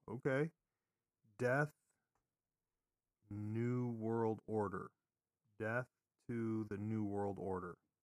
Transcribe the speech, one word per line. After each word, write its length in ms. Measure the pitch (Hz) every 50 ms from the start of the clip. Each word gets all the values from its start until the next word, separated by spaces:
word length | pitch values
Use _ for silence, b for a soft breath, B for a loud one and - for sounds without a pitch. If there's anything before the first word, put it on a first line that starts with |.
| _ -
Okay. 400 | 101 123 - 147 131 135 147 160 - _ _ _ _ _ _ _ _ _ _ _ _ _ _ _ _ -
Death, 320 | 123 123 127 139 151 147 - _ _ _ _ _ _ _ _ _ _ _ _ _ _ _ _ _ _ _ _ _ _ _ _ _ _ _ _ _ _ 104
New 580 | 104 104 104 104 107 113 117 120 123 123 123 123 117 113
World 420 | 110 110 113 117 113 110 110 104 -
Order. 420 | - 107 110 104 98 95 92 - - - _ _ _ _ _ _ _ _ _ _ _ _ -
Death 260 | 110 107 113 123 127 - _ _ _ _ _ _ _ -
to 380 | 120 117 113 113 110 110 107 104
the 80 | 104 98
New 260 | 104 107 110 110 107
World 320 | 101 101 101 101 101 98 95
Order. 360 | 92 95 95 92 90 90 85 - _ _ _ _